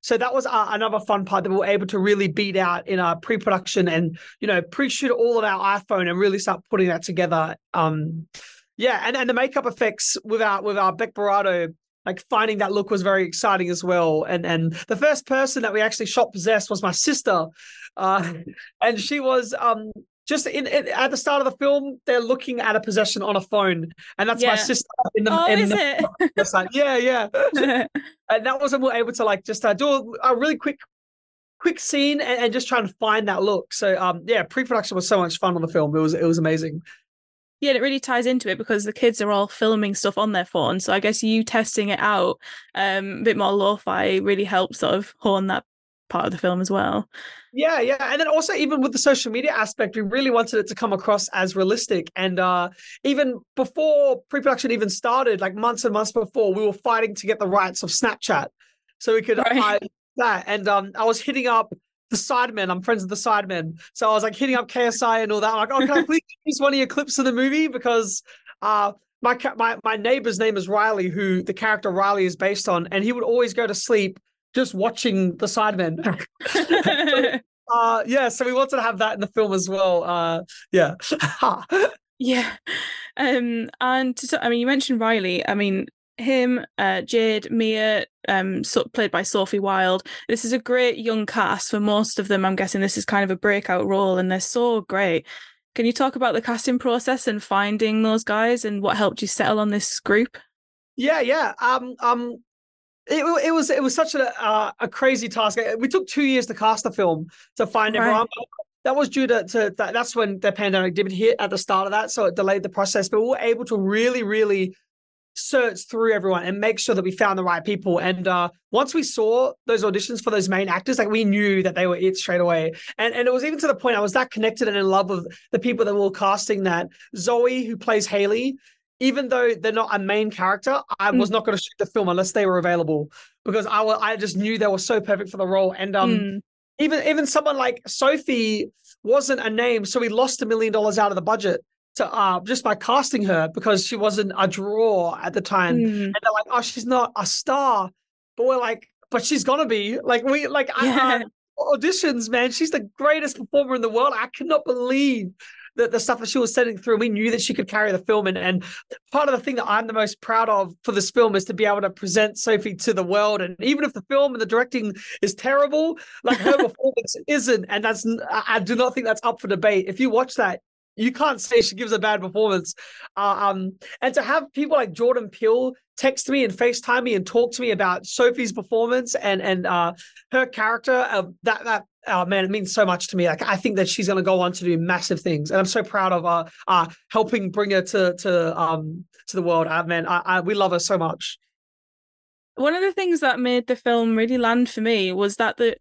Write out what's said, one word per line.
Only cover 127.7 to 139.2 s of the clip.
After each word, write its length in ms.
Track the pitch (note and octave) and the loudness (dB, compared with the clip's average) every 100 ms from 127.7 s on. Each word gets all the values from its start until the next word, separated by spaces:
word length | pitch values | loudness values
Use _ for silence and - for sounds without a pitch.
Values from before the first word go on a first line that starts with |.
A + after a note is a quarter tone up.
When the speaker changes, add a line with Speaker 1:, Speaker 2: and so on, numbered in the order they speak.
| A#3 | -4
Speaker 1:
plays 280 | A#3 G#3+ G3 | 0 0 0
Haley, 500 | G3+ G3+ A3+ C4 C4+ _ _ _ - | 0 0 0 -2 -6 _ _ _ -2
even 280 | C4 C4 B3 | 0 0 0
though 260 | B3+ A#3+ | 2 2
they're 180 | G3 A3 | 0 0
not 220 | A3 A3+ | 0 0
a 40 | G3+ | -2
main 320 | F#3+ G#3 G#3+ | 0 0 -2
character, 500 | G#3 F#3 G3+ C4 C#4 - - | 0 0 0 0 -2 -4 -2
I 100 | G3+ | 2
was 200 | B3 G#3+ | 2 2
Speaker 2:
Mm. 20 | |
Speaker 1:
not 140 | G#3+ A3+ | 0 0
gonna 100 | G3+ | -2
shoot 160 | - - | -4 -6
the 80 | G3+ | -4
film 220 | A3 F#3 | 0 0
unless 220 | F3 F#3 | 0 0
they 120 | G#3+ | 2
were 140 | F#3+ F3+ | 2 2
available 520 | F3 F3 D#3+ D3+ D3 - - _ - | 2 0 0 -2 -4 -12 -20 _ -4
because 180 | G#3+ G3 | -2 0
I 140 | G#3 | 0
wa-, 180 | A3 A3 | 2 0
I 160 | G#3+ A3+ | -2 -2
just 200 | G3+ F3 | -4 -2
knew 220 | G#3+ A3 | -2 0
they 80 | G#3 | 2
were 120 | F#3+ | 0
so 220 | - A3+ | 0 0
perfect 300 | G#3+ G3+ F#3+ | 2 -2 -2
for 60 | G3 | -4
the 80 | F#3 | 0
role. 260 | F#3+ F#3+ | 2 2
And, 240 | F#3 G3 G3 | 0 -2 2
um, 140 | F#3+ | 4
Speaker 2:
Mm. 300 | F#3 G3 G3 - _ _ - | 2 -2 -8 -12 _ _ -2
Speaker 1:
even, 280 | D4 D4+ D4 | 0 2 2
even 200 | D#4 C#4+ | 0 2
someone 300 | D4+ D4 C4+ | 2 0 0
like 260 | B3 B3 - | -2 -4 -8
Sophie 800 | - C4+ D4+ D4+ B3 A3 G#3+ - _ _ _ | 0 2 2 0 0 0 -2 -4 _ _ _
wasn't 380 | G#3+ C#4 | 0 2